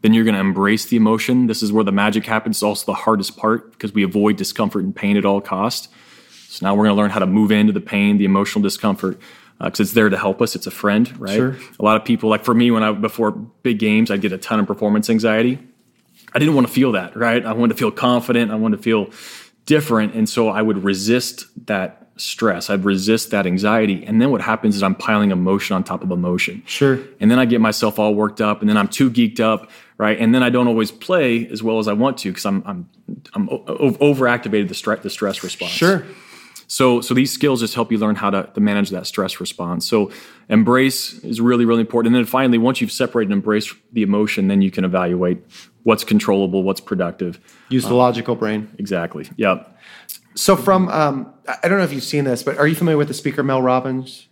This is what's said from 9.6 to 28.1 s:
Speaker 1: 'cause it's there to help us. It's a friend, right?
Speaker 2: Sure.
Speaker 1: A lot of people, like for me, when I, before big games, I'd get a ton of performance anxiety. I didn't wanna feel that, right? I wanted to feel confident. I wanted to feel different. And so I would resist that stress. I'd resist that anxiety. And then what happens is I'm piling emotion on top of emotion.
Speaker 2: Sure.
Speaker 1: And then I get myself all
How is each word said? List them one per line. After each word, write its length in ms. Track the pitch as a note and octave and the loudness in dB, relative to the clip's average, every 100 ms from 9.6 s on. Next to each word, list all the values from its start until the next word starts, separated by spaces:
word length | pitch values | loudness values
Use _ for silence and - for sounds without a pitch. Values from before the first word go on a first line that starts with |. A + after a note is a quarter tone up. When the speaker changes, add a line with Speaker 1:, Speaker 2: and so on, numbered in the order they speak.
| - | -8
Speaker 1:
'cause 100 | - | -2
it's 120 | G2+ | 2
there 160 | A#2 G#2+ | 4 4
to 80 | F#2+ | 2
help 240 | G2 F#2+ | -2 0
us. 140 | A#2 - | -2 -2
It's 100 | - | -10
a 40 | |
friend, 400 | - G#2 G#2 B2 - | -4 0 2 0 -2
right? 160 | F#2+ G#2 | -4 0
Speaker 2:
Sure. 200 | B2+ C3 - _ | -2 -4 -14 _
Speaker 1:
A 40 | |
lot 120 | G#2 G#2+ | 2 2
of 80 | - | 2
people, 240 | A2+ A2 | 0 2
like 140 | G#2+ - | 0 2
for 80 | |
me, 180 | A#2 A#2+ | 2 4
when 100 | A2+ | 4
I, 100 | G#2+ | 0
before 400 | G2+ G#2+ - G#2+ - G#2+ _ | 0 -4 -2 -2 -2 -12 _
big 160 | B2+ G#2+ | -4 0
games, 320 | G#2+ G#2+ A2+ | 2 2 2
I'd 120 | G2+ | 0
get 100 | G2 | -2
a 60 | F#2 | -6
ton 220 | - A2 | -4 -2
of 60 | G2+ | -2
performance 440 | G2+ G#2+ G#2+ G#2+ | -2 0 0 2
anxiety. 500 | A2+ A2+ A2 A#2+ C3+ - _ _ _ _ _ - | 0 2 2 0 -2 -10 _ _ _ _ _ -20
I 60 | - | -2
didn't 160 | D3 D3 | 0 2
wanna 120 | A#2+ | 2
feel 240 | - C3 | 2 2
that, 220 | G2+ F2+ A2 | 0 -4 -4
right? 300 | A#2 A#2+ A2+ | 0 0 -2
I 80 | |
wanted 200 | A2+ A#2+ | 0 0
to 40 | A2 | 0
feel 140 | A2 | -4
confident. 600 | G#2 B2 B2 A#2+ A#2+ A2+ | 0 0 0 0 -2 0
I 40 | A2 | -2
wanted 220 | A2 G2+ | -2 -2
to 60 | |
feel 260 | A#2 A2+ G2 - - - - _ - | 0 0 -2 -10 -20 -20 -20 _ 0
different. 480 | D3+ D3 A2+ G#2+ | 0 2 0 0
And 140 | A2+ A2 | -2 -2
so 180 | - A2+ | 0 0
I 120 | G#2 | 0
would 220 | A2 G2+ | 0 0
resist 640 | G2 F#2+ G2+ B2 A#2+ - - - - | -2 -2 0 0 0 -10 -18 -18 -6
that 400 | G2+ F#2 - - _ | -4 -4 -10 -20 _
stress. 520 | - - A2+ F2+ - | -12 -2 -2 -2 -2
I'd 160 | G2+ G2 | 0 0
resist 460 | F#2+ F#2+ A2 - | 0 2 0 0
that 140 | G#2 F#2 | -2 0
anxiety. 600 | F2+ G#2 A2+ G#2+ F#2 - | 0 2 2 2 -2 0
And 160 | A2 | 2
then 100 | B2+ | 2
what 80 | A#2+ | 2
happens 360 | F2 A2 A2 G2+ | 0 0 0 0
is 60 | |
I'm 120 | G2 F#2+ | 0 -2
piling 360 | - G#2+ G#2 | 0 2 2
emotion 440 | F#2 F2+ G2 - F#2+ | 0 0 -2 -2 -4
on 80 | |
top 180 | F#2 F#2 | -4 -6
of 100 | F#2+ | -4
emotion. 500 | F2+ F2 F2+ - - - | -4 -2 -2 -4 -8 -12
Speaker 2:
Sure. 340 | - C#3 C3 - - | 0 2 2 -4 0
Speaker 1:
And 100 | G#2+ | 2
then 100 | B2 | 4
I 40 | B2 | 4
get 140 | A#2 | 4
myself 400 | A2 G#2+ A2 G#2+ | 2 2 -2 0
all 160 | G#2+ | 0